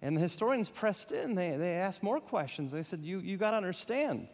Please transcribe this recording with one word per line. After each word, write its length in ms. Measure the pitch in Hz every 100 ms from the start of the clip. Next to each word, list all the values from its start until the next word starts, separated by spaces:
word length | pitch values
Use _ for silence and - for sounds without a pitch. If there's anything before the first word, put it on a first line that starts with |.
And 140 | 139 156
the 60 |
historians 480 | 170 - 220 262 208
pressed 420 | - 220 190 -
in. 240 | 254 285 190
They, 220 | 175 143
they 160 | 175
asked 280 | 170 190 185
more 200 | 202 285
questions. 500 | 302 208 139 - 139
They 120 | 151
said, 200 | 160 170
"You, 160 | 151 190
you 160 | 180 190
gotta 220 | 214 220
understand," 720 | 185 180 - 254 294 123 -